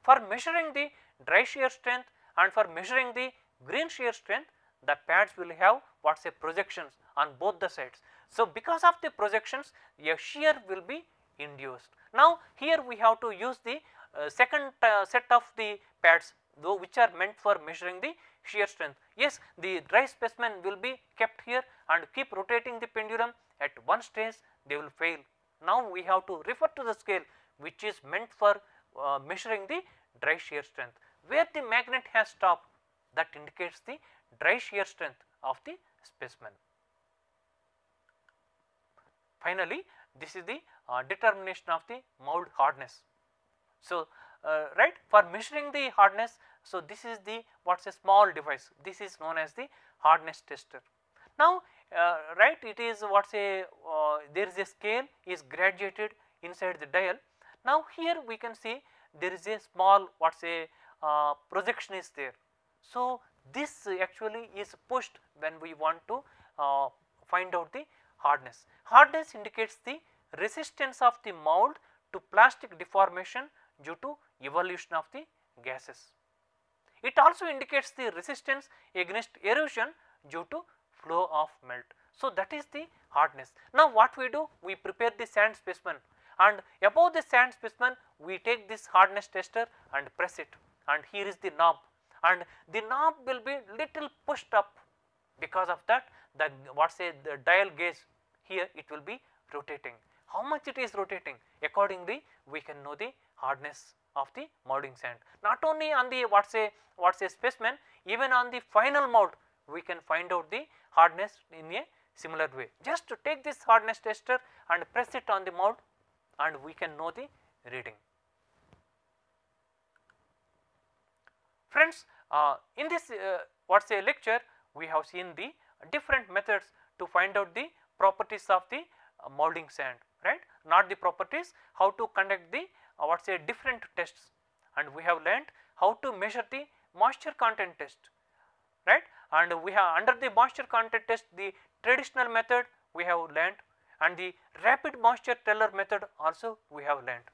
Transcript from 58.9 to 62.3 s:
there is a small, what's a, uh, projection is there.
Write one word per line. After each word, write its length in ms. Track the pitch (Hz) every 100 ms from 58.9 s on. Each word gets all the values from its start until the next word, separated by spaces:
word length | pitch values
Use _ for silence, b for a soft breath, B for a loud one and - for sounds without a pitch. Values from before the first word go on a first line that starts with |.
| b b 156
there 140 | 180
is 140 | 180 185
a 120 | 214 -
small, 360 | - 190 196 190 _
what's 260 | 160 -
a, 240 | 170 165 160 b b b
uh, 300 | 151 147 147 143 _
projection 440 | 185 202 233 -
is 160 | 190 -
there. 180 | - 131